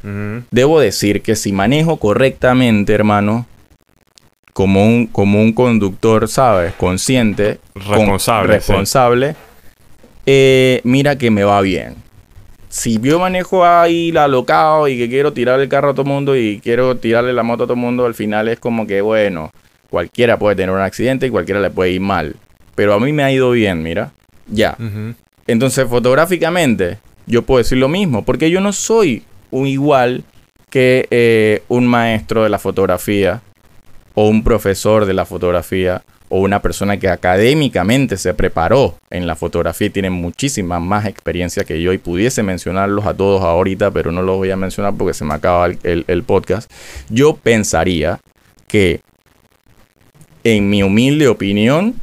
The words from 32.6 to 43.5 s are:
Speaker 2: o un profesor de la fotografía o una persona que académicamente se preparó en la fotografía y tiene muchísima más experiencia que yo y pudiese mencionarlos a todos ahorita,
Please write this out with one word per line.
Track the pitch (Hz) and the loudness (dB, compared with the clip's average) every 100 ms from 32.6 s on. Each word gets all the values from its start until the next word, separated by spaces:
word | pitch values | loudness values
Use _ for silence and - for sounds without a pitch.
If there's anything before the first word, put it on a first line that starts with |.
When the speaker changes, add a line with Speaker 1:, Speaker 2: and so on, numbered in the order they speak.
| 98 92 95 90 - 101 92 104 _ _ _ - - - _ | -4 -2 0 0 -2 0 0 -2 _ _ _ -20 -20 -20 _
Speaker 2:
o | - 107 | 0 2
un | 110 | 4
profesor | 113 110 98 95 107 107 101 | 2 0 0 -2 2 2 2
de | |
la | 92 87 | -2 -4
fotografía | 90 87 87 82 95 92 90 - _ _ | -4 -2 -2 -2 -2 -2 -4 -10 _ _
o | 92 | -2
una | 98 101 | 0 0
persona | 90 82 98 101 | -2 -4 -4 -2
que | 92 | -2
académicamente | 87 90 92 113 151 139 92 92 131 135 95 | 0 0 2 2 2 0 -2 0 0 0 -2
se | 92 | -4
preparó | - 92 - 85 131 113 - _ | 0 -2 0 2 2 2 -2 _
en | 90 87 | -8 -6
la | 78 | -6
fotografía | 87 90 82 82 104 | -4 -2 -4 -2 -4
y | |
tiene | 98 95 | -2 -4
muchísima | 92 85 - 139 113 90 87 | -4 -8 -6 -6 -4 -4 -4
más | 85 104 107 | -2 -2 -4
experiencia | - - 85 87 - | -8 -8 -6 -4 -6
que | - 80 | -6 -4
yo | 85 | -2
y | 95 | -2
pudiese | - 87 117 131 | -4 -2 -2 -2
mencionarlos | 101 92 - 92 98 101 101 | -4 -4 -6 -4 -2 -2 -4
a | - | -2
todos | 98 95 | 0 2
ahorita, | 90 | 2